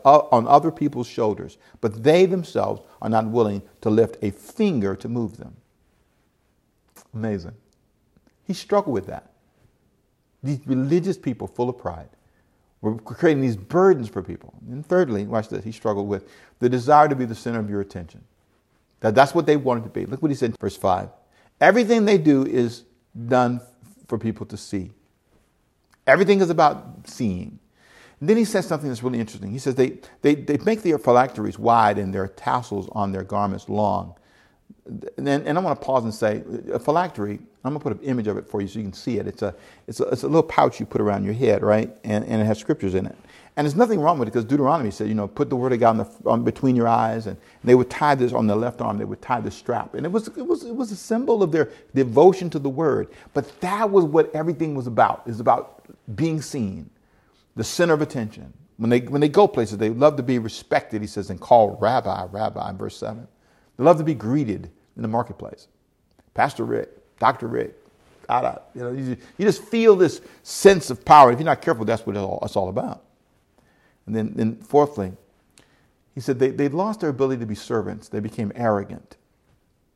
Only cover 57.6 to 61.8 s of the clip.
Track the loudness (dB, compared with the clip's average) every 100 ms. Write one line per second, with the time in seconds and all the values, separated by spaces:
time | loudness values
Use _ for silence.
57.6 | -6 0 2 2 0 -6 -8 -10 -20 -20
58.6 | _ -6 0 0 0 0 2 4 4 2
59.6 | -4 -2 -4 2 2 2 -2 -2 -4 -10
60.6 | -4 -4 -2 -8 -8 -8 -10 -10 4 6
61.6 | 6 2